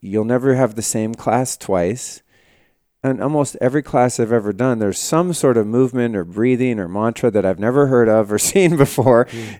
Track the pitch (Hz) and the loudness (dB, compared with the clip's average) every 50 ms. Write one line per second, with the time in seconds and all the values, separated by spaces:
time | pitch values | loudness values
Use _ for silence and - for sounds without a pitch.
0 | - 95 98 107 107 113 123 123 123 135 127 127 135 110 107 113 104 - - 113 | -12 -4 -4 -2 -2 0 -2 0 2 2 2 2 2 0 -2 -6 -6 -4 -4 -4
1 | 110 110 117 - - - 110 123 131 - - - - - 95 90 87 90 113 - | -4 -4 -6 -6 -2 -2 0 0 -2 -4 -8 -12 -4 -2 0 0 0 0 -2 -6
2 | - - - - _ _ _ _ _ _ _ _ _ _ _ _ _ _ _ _ | -10 -14 -16 -18 _ _ _ _ _ _ _ _ _ _ _ _ _ _ _ _
3 | - 135 131 101 104 139 156 151 143 - - - - 127 131 151 143 - - 135 | -4 -4 -2 -2 -2 -2 0 -2 -2 -4 -4 -2 -2 -2 -2 -2 -4 -2 0 2
4 | 123 123 - - 117 107 120 117 101 104 101 92 123 131 123 113 107 98 92 - | 2 2 0 -2 -2 0 0 0 0 -2 -2 -2 0 0 0 0 0 -2 -2 -4
5 | - - 156 165 175 180 165 - - 135 120 113 104 104 113 123 131 123 123 127 | -6 -2 0 0 0 0 -2 0 0 2 2 2 0 2 2 2 2 2 0 -2
6 | 120 117 110 98 85 87 90 101 117 127 127 120 127 127 117 107 92 85 92 101 | -2 -2 -2 -4 -6 -6 -2 0 2 2 2 2 0 0 -2 -2 -4 -6 -4 -2
7 | 110 117 113 - - 120 101 107 92 92 95 85 104 113 127 143 143 135 131 120 | -2 -2 -2 0 -2 0 2 2 0 0 -2 0 -2 0 2 2 2 4 4 4
8 | 117 110 107 110 107 101 104 104 - - - 196 185 165 175 147 139 - - - | 4 4 4 2 2 0 -2 -2 -2 0 2 2 2 4 4 4 2 2 2 2
9 | 117 127 120 117 123 - - 117 113 107 113 - | 4 4 4 4 4 0 -4 -12 -12 -14 -10 -4